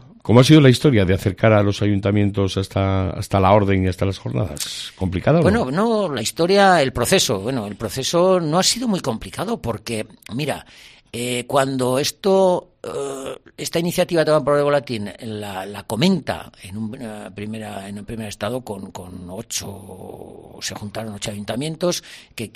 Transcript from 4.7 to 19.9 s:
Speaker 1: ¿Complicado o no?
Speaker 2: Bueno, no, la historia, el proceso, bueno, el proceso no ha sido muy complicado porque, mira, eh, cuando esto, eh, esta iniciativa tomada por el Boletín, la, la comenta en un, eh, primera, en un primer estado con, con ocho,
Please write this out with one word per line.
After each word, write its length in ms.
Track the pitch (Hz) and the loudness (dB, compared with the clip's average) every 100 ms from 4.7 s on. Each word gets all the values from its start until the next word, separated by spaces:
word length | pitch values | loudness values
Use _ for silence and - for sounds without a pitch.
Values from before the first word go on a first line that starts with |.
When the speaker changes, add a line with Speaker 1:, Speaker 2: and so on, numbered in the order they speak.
| - - - | -10 -12 -6
Speaker 1:
¿Complicado 440 | 92 90 - 160 | -4 -2 2 4
o 100 | 160 | 4
no? 140 | 196 | 2
Speaker 2:
Bueno, 80 | 127 | 0
no, 420 | 147 226 220 190 | 0 0 0 -2
la 80 | 131 | -4
historia, 600 | 110 - 170 196 196 175 | -4 0 2 6 6 6
el 100 | 165 | 4
proceso, 460 | - 120 190 - 104 | 0 2 2 2 -2
bueno, 260 | 98 135 101 | -2 -4 -4
el 100 | 101 | -6
proceso 640 | 113 - 131 170 185 185 | -8 -6 -2 2 4 2
no 200 | 160 160 | 2 0
ha 40 | |
sido 240 | 190 233 247 | 2 0 -2
muy 120 | 185 | -2
complicado 600 | - 110 95 - 180 226 | -2 -6 -8 -8 -6 -6
porque, 460 | 117 104 - 113 107 - - 117 | -6 -8 -6 -8 -8 -12 -12 -6
mira, 300 | 147 120 - - - - _ 117 | -6 -6 -10 -20 -20 -20 _ -8
eh, 300 | 123 123 120 | -4 -4 -2
cuando 540 | 143 135 135 123 127 | 0 2 0 0 0
esto, 720 | 147 - 196 190 190 180 - _ | 0 -2 2 4 4 2 -4 _
eh, 560 | - - 139 135 135 131 - - | -10 -6 -6 -8 -10 -14 -16 -12
esta 220 | 151 170 | -6 -2
iniciativa 480 | 170 170 175 147 151 | -2 0 0 2 2
tomada 180 | 156 | 2
por 140 | 139 147 | 2 2
el 60 | |
Boletín, 480 | 143 143 - 117 101 - | 2 0 0 -6 -8 -12
la, 420 | 117 107 104 95 | -10 -8 -8 -8
la 200 | 98 101 | -10 -10
comenta 680 | - 107 165 185 127 87 - - | -6 0 2 2 -2 -8 -8 -20
en 120 | 95 101 | -14 -10
un, 220 | 110 131 | -10 -10
eh, 300 | 117 107 104 98 | -12 -12 -14 -12
primera, 520 | 104 110 107 101 98 | -10 -10 -10 -12 -12
en 120 | 101 | -12
un 60 | 101 | -12
primer 240 | 113 107 | -10 -10
estado 320 | - 104 127 | -8 -6 -6
con, 280 | 123 98 98 | -8 -12 -12
con 400 | 90 90 90 87 | -14 -16 -14 -14
ocho, 1300 | 95 117 - - 98 98 | -14 -10 -10 -10 -14 -16